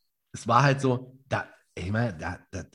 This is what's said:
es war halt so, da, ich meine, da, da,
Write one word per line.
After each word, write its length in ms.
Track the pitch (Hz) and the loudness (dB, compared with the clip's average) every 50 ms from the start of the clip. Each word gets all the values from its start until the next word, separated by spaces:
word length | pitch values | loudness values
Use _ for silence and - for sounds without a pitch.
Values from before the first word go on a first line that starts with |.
| _ _ _ _ _ _ | _ _ _ _ _ _
es 160 | - - - - | -16 -6 0 2
war 160 | 117 120 139 | 4 6 6
halt 160 | 143 135 135 | 4 4 2
so, 360 | 135 131 123 123 - - - - _ - | 2 0 0 0 -2 -8 -20 -20 _ -4
da, 200 | - 101 - - - _ _ _ _ | -4 -4 -4 -6 -14 _ _ _ _
ich 160 | - 87 92 | -10 -8 -4
meine, 260 | 104 113 120 117 87 78 | -2 -2 -2 -2 -4 -6
da, 220 | 85 90 90 - _ _ | -8 -8 -10 -10 _ _
da, 140 | - 90 80 - _ | -14 -14 -14 -14 _